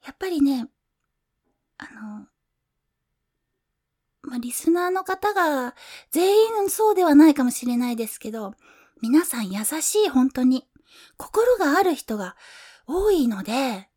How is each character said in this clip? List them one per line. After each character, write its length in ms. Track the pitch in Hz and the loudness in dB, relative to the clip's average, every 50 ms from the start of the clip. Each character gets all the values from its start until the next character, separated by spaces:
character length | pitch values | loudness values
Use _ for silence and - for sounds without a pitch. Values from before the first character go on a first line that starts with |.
| _ | _
や 80 | - | -20
っ 40 | - _ | -12 _
ぱ 100 | 381 381 | -8 -4
り 140 | 349 302 | 0 2
ね、 260 | 277 277 269 254 226 - _ _ _ _ _ _ _ _ _ _ _ _ _ _ _ _ _ _ _ _ _ - | 2 2 2 -2 -6 -10 _ _ _ _ _ _ _ _ _ _ _ _ _ _ _ _ _ _ _ _ _ -20
あ 60 | - - 226 | -20 -20 -18
の、 320 | 220 220 214 208 214 - _ _ _ _ _ _ _ _ _ _ _ _ _ _ _ _ _ _ _ _ _ _ _ _ _ _ _ _ _ _ _ _ _ _ _ _ _ _ _ | -18 -16 -16 -16 -16 -18 _ _ _ _ _ _ _ _ _ _ _ _ _ _ _ _ _ _ _ _ _ _ _ _ _ _ _ _ _ _ _ _ _ _ _ _ _ _ _
ま 140 | - 277 247 | -14 -10 -8
あ、 20 | 247 | -8
リ 120 | 240 240 | -8 -8
ス 200 | - - - 320 | -10 -4 -2 0
ナ 180 | 330 349 359 359 | 0 0 0 -2
ー 20 | |
の 140 | 370 381 370 | -4 -4 -4
方 300 | - 381 381 - 415 403 | -6 -8 -4 -4 -4 -2
が 400 | 392 349 311 294 262 247 247 - - - - - - - _ | 0 0 0 0 -2 -4 -8 -10 -14 -20 -20 -20 -20 -16 _
全 380 | - 311 359 381 403 427 440 440 | -2 0 2 4 6 4 4 4
員 220 | 453 427 403 392 | 2 -2 -2 -2
そ 200 | - - 440 427 | 0 2 2 2
う 40 | 415 | 4
で 100 | 381 359 | 4 4
は 100 | 320 285 | 6 8
な 140 | 285 311 311 | 8 8 8
い 60 | 285 | 6
か 100 | 285 254 | 4 0
も 60 | 247 | -2
し 140 | - - 247 | -2 -4 -6
れ 120 | 247 240 | -4 -2
な 140 | 240 247 247 | -2 -2 -4
い 60 | 240 | -4
で 100 | 226 226 | -6 -8
す 120 | 220 - - | -10 -10 -12
け 140 | - 226 | -12 -12
ど、 220 | 214 226 214 196 214 _ _ _ _ _ _ _ _ _ | -10 -10 -12 -12 -14 _ _ _ _ _ _ _ _ _
皆 240 | - 226 262 311 349 | -4 2 2 2 2
さ 140 | - - 240 | 2 -6 -6
ん 120 | 214 185 | -6 -6
優 140 | 190 208 214 | -6 -6 -6
し 420 | - 294 320 311 - - 415 427 | -4 -6 -4 -4 -2 0 0 0
い、 20 | 349 | 2
本 220 | 262 254 254 269 | 2 0 0 0
当 120 | _ 262 | _ 0
に。 260 | 254 254 254 262 _ _ _ _ _ _ - - - _ _ | 0 2 0 0 _ _ _ _ _ _ -20 -20 -20 _ _
心 400 | _ - - - 427 466 494 494 415 | _ -18 -4 -2 0 2 2 2 2
が 200 | 370 285 294 359 | 2 2 2 2
あ 40 | |
る 120 | 392 370 302 | 2 0 -2
人 220 | - - - 220 | -4 -6 -8 -8
が 200 | 208 190 180 - _ - - - - - - - _ _ | -8 -8 -10 -12 _ -20 -20 -20 -20 -20 -20 -20 _ _
多 240 | - 294 370 403 427 | -6 -4 -2 0 2
い 180 | 392 330 262 240 | 2 2 2 0
の 140 | 214 190 | -2 -4
で 460 | 190 208 226 262 277 254 220 190 196 _ _ | -8 -6 -4 -4 -2 -4 -6 -8 -12 _ _